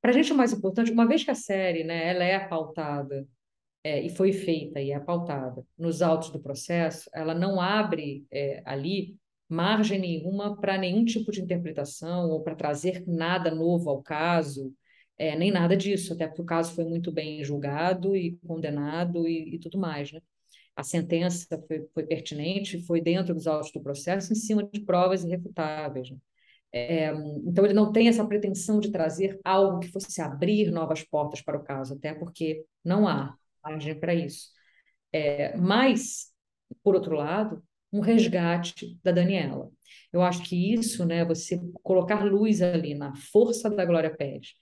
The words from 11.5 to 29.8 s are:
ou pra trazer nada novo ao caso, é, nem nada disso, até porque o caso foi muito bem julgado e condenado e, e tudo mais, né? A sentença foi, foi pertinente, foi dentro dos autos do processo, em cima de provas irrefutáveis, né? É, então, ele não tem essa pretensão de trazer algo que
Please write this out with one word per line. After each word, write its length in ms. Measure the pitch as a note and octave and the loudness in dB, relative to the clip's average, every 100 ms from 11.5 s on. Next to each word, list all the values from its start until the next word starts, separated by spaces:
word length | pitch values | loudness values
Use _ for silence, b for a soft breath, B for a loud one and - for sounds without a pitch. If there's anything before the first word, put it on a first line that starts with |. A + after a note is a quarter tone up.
| F3 E3+ D3 C#3 - E3 F3+ E3+ | -2 -2 -6 -8 -8 -6 -2 0
ou 140 | D#3 | -2
pra 120 | D#3 D#3+ | -4 -4
trazer 480 | D3 D3 F3+ F3+ - | -4 -2 -2 -4 -4
nada 420 | E3+ E3 F3+ E3+ | -2 0 2 0
novo 400 | D#3+ E3 F3 E3+ | 0 2 2 0
ao 120 | C#3 | -4
caso, 680 | - D3+ E3 F3 D3 C#3 C3+ - b b b _ | -4 -2 2 2 0 -6 -10 -12 b b b _
é, 180 | D#3 D3+ | -2 2
nem 160 | F3+ | 2
nada 240 | F#3+ E3+ G3+ | 4 4 4
disso, 380 | G3 G3 F3+ | 2 -2 -2
até 140 | E3+ D#3+ | -4 -6
porque 140 | - | -6
o 40 | E3+ | -2
caso 280 | E3 E3 - | 0 0 -2
foi 80 | E3 | -4
muito 260 | E3+ E3+ | -2 -4
bem 320 | D#3 D3+ D3+ | -4 -6 -8
julgado 720 | C#3+ C#3+ C#3+ C#3+ F3 F3+ F#3 G3 | -6 -4 -4 0 0 0 0 0
e 220 | E3+ F3 E3+ | -2 -8 -8
condenado 800 | E3 D#3+ D3 C#3+ D#3+ F3 E3+ E3 | -6 -4 -4 -4 -2 -2 0 -2
e, 280 | E3 D#3+ E3 | -2 -6 -10
e 40 | |
tudo 200 | E3+ F#3+ | -8 -4
mais, 320 | F3 D3 C#3+ | -4 -4 -8
né? 100 | D#3 _ _ b b b - | -12 _ _ b b b -12
A 80 | |
sentença 640 | C#3+ F3 F3 E3 F3+ F3 - E3 - | -4 -4 0 0 0 -2 -6 -10 -6
foi, 200 | D#3+ D#3 | -8 -6
foi 100 | - D#3 | -6 -4
pertinente, 760 | D#3+ - D3 D#3 G3 G3 F3 F3 | -4 -4 -6 -4 -4 -4 -8 -2
foi 160 | E3+ | 0
dentro 320 | E3+ F3+ F3 | 2 0 0
dos 140 | E3+ D#3+ | -2 -2
autos 240 | D3+ D3 | -2 -4
do 100 | C#3 | -10
processo, 500 | C#3 C#3+ F3 G3 F3 | -8 -6 -2 -4 -2
em 40 | G#3+ | -4
cima 280 | G#3+ G#3+ | 0 0
de 160 | G3+ G#3 | 0 -8
provas 420 | G#3 F3+ F#3 F#3+ | 0 2 4 2
irrefutáveis, 840 | F3 F3+ F3 - D#3 D#3 D3+ B2+ B2+ | -2 -6 -6 -6 -4 -4 -6 -8 -10
né? 60 | C3+ _ b b b _ | -14 _ b b b _
É, 380 | B2 A#2+ E3 D#3 D#3 D3+ D3 - | -6 -2 0 0 -2 -6 -6 -2
então, 200 | F3 G3+ | 4 6
ele 80 | |
não 180 | G3+ G#3 | 6 6
tem 160 | A3+ A#3 | 6 6
essa 180 | A3+ G#3+ | 4 2
pretensão 540 | G#3 G3+ G3 - G#3+ | 0 0 -4 0 2
de 120 | G#3 | 2
trazer 480 | F3+ D#3+ E3 F#3+ - | 0 -2 0 -4 -2
algo 360 | F3+ F#3+ G3 | 2 4 4
que 100 | F3+ | 2